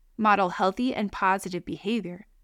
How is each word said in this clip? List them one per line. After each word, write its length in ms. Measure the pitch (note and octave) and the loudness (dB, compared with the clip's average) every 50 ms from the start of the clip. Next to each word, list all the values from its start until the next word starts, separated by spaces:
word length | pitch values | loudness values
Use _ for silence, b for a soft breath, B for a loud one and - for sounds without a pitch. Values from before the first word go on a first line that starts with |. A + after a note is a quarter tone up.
| _ _ _ | _ _ _
model 320 | - G#3+ G#3+ G3+ G3 G3 F3+ | 0 2 4 4 4 4 0
healthy 440 | - - G3+ F#3+ F#3+ - B3 C4 - | 0 0 0 0 2 0 -2 -2 -2
and 160 | - G#3 G3 | -2 -4 -4
positive 540 | - - G3 F#3+ G3 G3 - F#3 F#3 F3 - | -2 0 0 2 2 0 -2 -6 -8 -6 -6
behavior, 640 | - D#3+ D#3 - G3 A#3 A3+ F#3 F3 F3 F3+ - _ _ _ | -8 -8 -6 -4 -2 -2 -2 -4 -6 -10 -14 -18 _ _ _